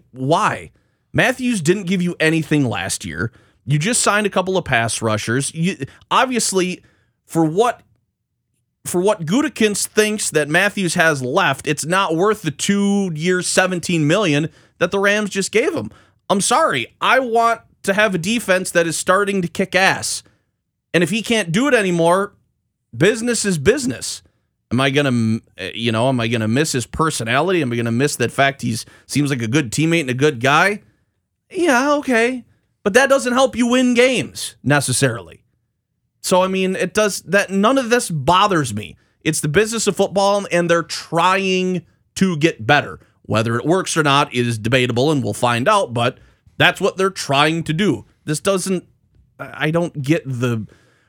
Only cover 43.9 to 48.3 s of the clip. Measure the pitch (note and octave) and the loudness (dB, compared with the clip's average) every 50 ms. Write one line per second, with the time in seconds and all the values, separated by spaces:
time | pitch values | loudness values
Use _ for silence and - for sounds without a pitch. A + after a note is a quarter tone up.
43.9 | - E3 D3+ C#3+ C#3 C#3+ D3 - - B2 A#2+ A#2+ A#2 G#2+ G2+ A2+ B2+ C3 B2 A#2+ | -2 0 2 4 4 4 2 0 0 -2 -2 -2 -2 -4 -2 0 0 2 2 2
44.9 | A#2 A#2 C3 D#3 D#3 C#3 A2+ G#2+ G#2 - - A#2+ A#2+ A#2 B2+ F#3 A3 G3+ G3 B2+ | 0 0 2 2 2 0 -2 -2 -4 -2 0 0 0 0 2 2 2 2 0 -2
45.9 | A#2 A#2+ A#2 B2 - - _ _ _ _ _ _ _ - C#3+ F3 E3+ - F#3 G3 | -2 -2 -2 -2 -2 -6 _ _ _ _ _ _ _ 2 2 2 2 2 -2 -2
46.9 | - F3 F#3+ G3 F#3 - - - C#3 C#3 D3 D#3 D#3+ E3+ D#3 - D#3 D#3+ G#3+ F#3+ | 0 0 -2 -2 -2 -4 -6 -2 2 2 2 2 2 -2 -2 -4 -2 0 2 0
47.9 | B2 G2+ - _ _ _ - - | 0 -2 -4 _ _ _ -8 -6